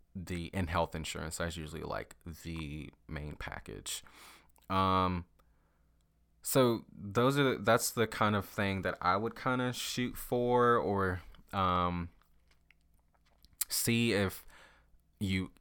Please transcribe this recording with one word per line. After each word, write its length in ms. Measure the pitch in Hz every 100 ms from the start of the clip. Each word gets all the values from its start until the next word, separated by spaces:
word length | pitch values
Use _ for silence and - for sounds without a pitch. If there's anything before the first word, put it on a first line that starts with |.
| _
the, 320 | 95 85 87 85
in 220 | 95 82
health 260 | 87 82
insurance, 440 | 80 78 82 78 -
that's 180 | 85 85
usually, 260 | 78 78
like, 320 | 73 52 - - 82 78
the 460 | 82 82 73 76 67 - -
main 260 | 151 151 -
package. 680 | - - - 50 - - - - - - - _ -
Um, 540 | 95 95 92 92 87 - _ _ _ _ _ _ _ _ _ _ _
so 420 | - 139 123 113 - -
those 420 | 101 120 127 143
are, 200 | 135 90
that's 320 | 107 113 -
the 160 | 120 110
kind 300 | - 107 104
of 100 | -
thing 360 | - 98 95
that 140 | 90 -
I 140 | 90 98
would 180 | 113
kinda 380 | - 131 127 123
shoot 440 | - - - 123 -
for, 600 | - 123 123 123 120 117
or, 460 | 80 98 95 87 - - -
um, 580 | 98 92 90 87 87 87 - _ _ _ _ _ _ _ _ _ _ _ _ - - -
see 440 | - - 117 117
if 320 | 101 95 - - - - - _ - _ -
you 320 | 98 95 92 -